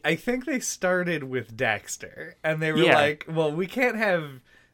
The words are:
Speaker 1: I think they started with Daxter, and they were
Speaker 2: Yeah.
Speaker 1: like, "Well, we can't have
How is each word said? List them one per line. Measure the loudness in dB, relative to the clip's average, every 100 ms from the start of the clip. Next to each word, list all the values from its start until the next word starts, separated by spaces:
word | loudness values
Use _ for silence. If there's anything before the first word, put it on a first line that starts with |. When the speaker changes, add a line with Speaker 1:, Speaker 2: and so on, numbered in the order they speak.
| -2
Speaker 1:
I | -2
think | -2 -4 -2
they | -4
started | -4 -2 0 0 0 -4 -4
with | -6 -6 -2
Daxter, | 0 -2 -4 -14 -14 -16 -18 -6
and | -4 -2
they | 0
were | 4
Speaker 2:
Yeah. | 6 6
Speaker 1:
like, | 4 0 -4
"Well, | -2 0
we | 0 -4
can't | 0 0 0
have | 0 0 -2 -12 -20 _ _